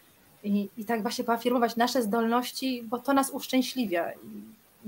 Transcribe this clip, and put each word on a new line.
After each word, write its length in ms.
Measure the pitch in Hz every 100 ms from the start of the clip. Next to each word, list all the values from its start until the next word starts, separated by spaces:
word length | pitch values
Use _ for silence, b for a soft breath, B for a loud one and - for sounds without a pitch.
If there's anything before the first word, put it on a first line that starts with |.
| b b b -
I, 240 | 208 202 196 -
i 80 |
tak 180 | 214 233
właśnie 220 | 233 240
poafirmować 520 | 240 233 247 254 233 226
nasze 260 | 247 262
zdolności, 800 | 220 233 226 240 247 - 262 240
bo 160 | 233 233
to 140 | -
nas 180 | 277 269
uszczęśliwia. 840 | 262 - 262 254 254 214 170 165
I, 40 | - - 214 208 - _ _